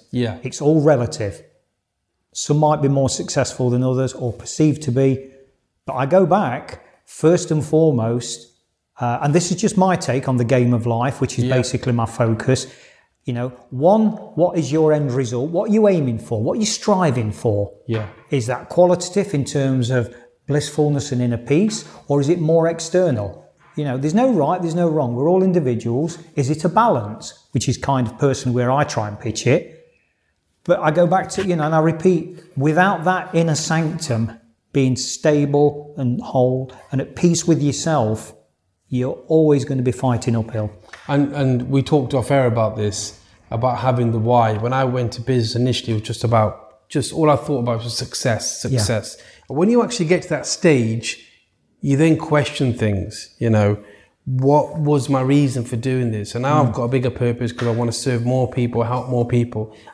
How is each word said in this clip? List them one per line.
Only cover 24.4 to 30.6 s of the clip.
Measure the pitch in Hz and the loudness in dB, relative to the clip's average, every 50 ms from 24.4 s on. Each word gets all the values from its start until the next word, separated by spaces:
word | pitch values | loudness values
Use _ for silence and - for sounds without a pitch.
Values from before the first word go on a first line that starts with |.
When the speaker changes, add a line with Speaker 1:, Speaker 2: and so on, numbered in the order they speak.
| 139 147 180 180 | 2 2 0 0
Speaker 2:
there's | 175 165 160 | -2 -2 0
no | 175 175 165 | 0 0 0
wrong. | 156 156 127 120 120 | 0 0 -2 -2 -2
We're | 117 139 160 | 0 0 2
all | 180 185 190 | 2 4 4
individuals. | 190 175 180 147 127 117 110 - 117 117 131 156 160 - - - - - | 2 2 2 0 0 -2 -2 -2 -2 -2 -2 -2 -4 -6 -10 -16 -8 -4
Is | - 131 123 | -2 -2 -2
it | 156 151 - | -2 -2 -2
a | 175 | 0
balance? | 165 220 233 233 175 127 107 104 110 110 - - - _ _ _ | 2 2 2 2 2 0 -2 -6 -10 -12 -14 -18 -20 _ _ _
Which | - 131 - - | -4 -2 -2 -2
is | 120 - | -2 -2
kind | - - 139 131 123 110 | -2 -2 -2 0 -2 -2
of | - - | -2 -2
personally | 147 139 131 - - 127 120 | 0 0 0 -2 -2 -2 -2
where | 127 123 123 | 0 0 0
I | 131 143 147 | 0 0 0
try | 147 - - 107 104 | -2 -4 -6 -6 -6
and | 104 - | -8 -8
pitch | - 113 107 - - 120 | -8 -8 -8 -2 0 2
it. | 131 175 - - - - - _ _ _ _ _ _ _ _ _ _ _ _ _ _ _ | 2 2 0 -4 -12 -20 -20 _ _ _ _ _ _ _ _ _ _ _ _ _ _ _